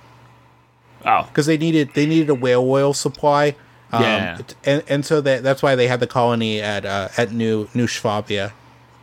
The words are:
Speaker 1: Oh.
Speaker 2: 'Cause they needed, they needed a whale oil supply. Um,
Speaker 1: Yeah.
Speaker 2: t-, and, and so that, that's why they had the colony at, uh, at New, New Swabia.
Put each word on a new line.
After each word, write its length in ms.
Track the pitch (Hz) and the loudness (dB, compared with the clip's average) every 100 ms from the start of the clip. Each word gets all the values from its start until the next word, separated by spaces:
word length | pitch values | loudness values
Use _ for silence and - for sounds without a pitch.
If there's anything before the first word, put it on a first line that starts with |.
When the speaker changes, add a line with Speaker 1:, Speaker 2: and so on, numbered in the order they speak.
| - - - - _ _ _ _ _ - | -20 -20 -20 -20 _ _ _ _ _ -8
Speaker 1:
Oh. 240 | - 95 - | 0 0 0
Speaker 2:
'Cause 120 | - 147 | -2 0
they 100 | 156 | 0
needed, 360 | 165 160 139 | 2 0 0
they 120 | 147 151 | 0 2
needed 240 | 160 151 | 2 2
a 40 | |
whale 280 | 131 127 123 | 0 2 2
oil 320 | 127 139 139 | 2 2 2
supply. 600 | 139 143 - 147 143 147 139 - - - | 0 -4 -2 0 2 2 -2 -12 -20 -4
Um, 100 | 117 | 0
Speaker 1:
Yeah. 360 | 113 104 92 82 | 0 0 -2 -8
Speaker 2:
t-, 160 | - - | -14 -6
and, 180 | 139 143 - | -2 -2 0
and 180 | 143 143 | -4 0
so 140 | 156 | 0
that, 220 | 139 127 | 2 0
that's 180 | 131 139 | 0 0
why 120 | 143 127 | 2 2
they 100 | 123 | 2
had 120 | 123 | 0
the 60 | 120 | 0
colony 520 | 127 120 117 110 107 | 0 2 2 0 -2
at, 240 | 104 101 | -4 -4
uh, 260 | 98 98 95 - | -4 -4 -4 -2
at 140 | 117 | -2
New, 360 | 113 113 110 104 | -2 0 -2 -2
New 120 | 123 117 | -4 -4
Swabia. 680 | - 113 104 - 101 101 - - - - - | -4 -4 -4 -4 -4 -6 -10 -20 -20 -20 -20